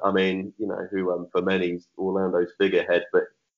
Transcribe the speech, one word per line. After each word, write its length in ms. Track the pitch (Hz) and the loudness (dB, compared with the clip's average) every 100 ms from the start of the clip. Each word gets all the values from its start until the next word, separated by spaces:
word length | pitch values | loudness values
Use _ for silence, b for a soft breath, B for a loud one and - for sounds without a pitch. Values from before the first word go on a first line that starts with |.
| 98 | 0
I 60 | |
mean, 420 | 95 95 92 98 - | 2 2 0 -6 -8
you 100 | 104 | -6
know, 200 | 98 92 | -6 -6
who, 220 | 98 92 | -4 -2
um, 160 | 87 87 | -4 -2
for 80 | - | -2
many 300 | 92 95 90 | 0 0 0
is 160 | 87 - - | -4 -10 -6
Orlando's 560 | 95 95 95 87 87 - | -2 0 0 0 -2 0
figurehead, 460 | 98 92 85 87 - | 2 2 2 0 2
but 120 | 90 - _ _ | 0 0 _ _